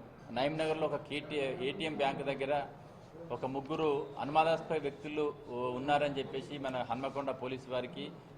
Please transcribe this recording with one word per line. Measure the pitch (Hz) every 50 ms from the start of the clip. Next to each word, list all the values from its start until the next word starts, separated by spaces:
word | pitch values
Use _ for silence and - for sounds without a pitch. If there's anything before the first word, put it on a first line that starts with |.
| - - - - - -
నయీంనగర్లో | 113 120 131 147 156 156 160 156 156 156 156
ఒక | 147 143
కేటీ, | 139 - - 139 147 147 147 151 147
ఏటీఎం | 135 131 127 120 123 139 143 - 151 156 151
బ్యాంక్ | 135 143 135 139 139
దగ్గర | 135 139 135 123 135 131 147 143 135 - - - - - - - - - - 160 170 165
ఒక | 127 117 135
ముగ్గురు | 127 135 139 135 135 160 160 160 151 139 143 156 - - -
అనుమానాస్పద | 123 139 151 156 160 160 165 160 - - 165 156
వ్యక్తులు, | 139 139 - - - 151 151 151 151 147 147 - - -
ఓ, | 123 120 123 127
ఉన్నారని | 123 123 135 147 147 143 147 143 139 135
చెప్పేసి | 127 - 143 135 135 - 147 143
మన | 135 131 127 127 120 117
హన్మకొండ | 117 127 135 135 131 139 139 135
పోలీసు | 127 - 123 127 135 127 - 120
వారికి | 127 123 123 123 - 139 143 151 170 - - - -